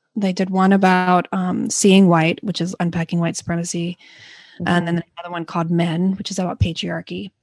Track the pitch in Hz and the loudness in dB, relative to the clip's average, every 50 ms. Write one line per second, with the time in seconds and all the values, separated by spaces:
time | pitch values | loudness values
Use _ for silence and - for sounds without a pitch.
0 | _ _ - 220 202 190 180 185 190 185 190 190 185 196 196 196 190 185 185 185 | _ _ -8 -4 -2 -2 -2 -2 -4 -2 0 2 4 4 4 6 4 4 4 4
1 | 180 180 180 175 175 - - 185 180 180 175 - - - - - - 202 190 196 | 2 2 2 2 2 0 -4 -4 -2 -2 -2 -2 -4 -4 -2 2 4 6 8 8
2 | 196 175 170 165 160 165 - - - 208 175 - 170 180 190 - 180 170 165 175 | 8 6 6 4 4 2 0 -2 -4 -8 -6 -4 -6 -6 -4 -4 -4 -4 -2 -4
3 | 165 - 175 170 170 165 165 - - - 170 170 170 175 - 170 170 175 175 _ | -6 -4 -2 -2 -2 -2 -4 -6 -6 -6 -6 -6 -6 -6 -6 -6 -6 -6 -8 _
4 | - - - - - - - - - - - - 175 - 175 175 170 165 170 170 | -16 -20 -20 -20 -20 -20 -20 -20 -20 -20 -14 -8 -2 0 0 0 0 0 -2 -4
5 | - _ _ - 175 175 175 170 165 - - 175 165 165 175 170 170 170 160 170 | -4 _ _ -16 -12 -10 -8 -8 -8 -6 -4 -4 -2 0 0 0 0 0 0 0
6 | 180 190 190 196 - - 190 - 185 175 - - - 175 165 - - 170 170 165 | 0 -2 -2 -4 -6 -8 -6 -4 -4 -4 0 -2 -2 -2 -2 -6 -8 -6 -8 -8
7 | 175 - 175 185 202 190 _ _ | -10 -10 -12 -12 -12 -14 _ _